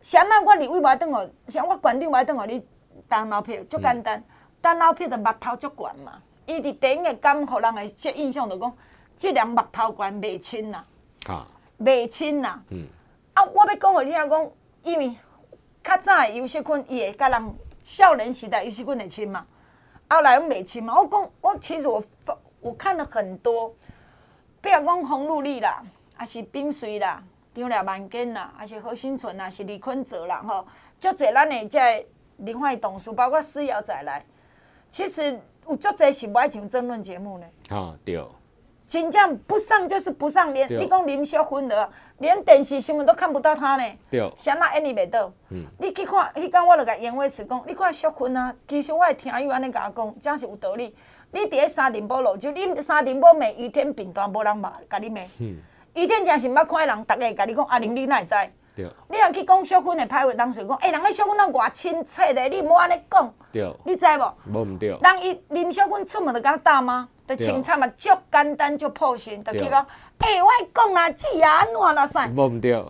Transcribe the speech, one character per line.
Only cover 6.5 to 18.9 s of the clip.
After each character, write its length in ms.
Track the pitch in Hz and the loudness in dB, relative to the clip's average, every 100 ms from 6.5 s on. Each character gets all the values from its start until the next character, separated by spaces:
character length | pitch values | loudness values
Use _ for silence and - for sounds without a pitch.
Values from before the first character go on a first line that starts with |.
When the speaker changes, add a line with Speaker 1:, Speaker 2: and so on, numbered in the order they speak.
| 320 | -6
Speaker 1:
伫 120 | 285 - | -6 -2
电 180 | 262 285 | 0 2
影 60 | |
的 100 | 349 | -2
感， 300 | 240 285 285 | 0 2 2
互 140 | 294 233 | -2 0
人 160 | 226 | -2
的 140 | 220 202 | -2 -12
这 240 | - 320 | -10 -8
印 200 | 254 285 | -6 -6
象 160 | 262 233 | -6 -8
就 80 | 185 | -6
讲， 160 | - - _ _ _ _ | -8 -10 _ _ _ _
这 160 | 370 | -2
人 120 | 262 220 | 0 2
目 120 | 233 220 | 0 -2
头 200 | - 226 214 | -2 -4 -2
悬， 180 | 196 208 | -8 -6
袂 160 | 208 185 | -8 -8
亲 320 | - 226 214 | -10 -10 -10
呐。 140 | 185 - _ _ _ - | -12 -18 _ _ _ -12
Speaker 2:
啊。 180 | 87 - _ _ _ | -12 -12 _ _ _
Speaker 1:
袂 240 | 233 262 233 | 2 2 0
亲 340 | - 302 294 | -4 -4 -2
呐。 220 | 247 - - | -4 -8 -14
Speaker 2:
嗯。 180 | 92 73 - _ _ _ | -14 -14 -20 _ _ _
Speaker 1:
啊， 80 | - | 2
我 240 | 392 - 403 | 2 4 4
要 80 | |
讲 180 | 415 381 | 4 2
互 80 | 359 | 4
你 100 | 262 | 0
听 180 | 330 294 | -2 0
讲， 200 | 311 302 _ _ _ | 0 -2 _ _ _
因 120 | - 330 | -4 -2
为 160 | 262 233 _ _ _ - _ _ | -4 -8 _ _ _ -20 _ _
较 140 | - 370 | -2 -2
早 220 | 392 359 | 4 4
的 120 | 240 | 4
尤 160 | 226 254 | -2 -6
锡 140 | 311 | -8
坤， 240 | 269 294 262 | -4 -4 -4
伊 140 | 254 | -6
会 120 | 196 | -6
甲 160 | 208 269 | 0 0
人 240 | 240 226 - - - | 0 -4 -14 -18 -20
少 340 | - - 381 | -20 6 6
年 180 | 277 226 | 6 0
时 140 | 247 220 | -8 -4
代 160 | 214 | -4
尤 60 | 202 | -4
锡 160 | 208 | -10
坤 140 | 240 | -8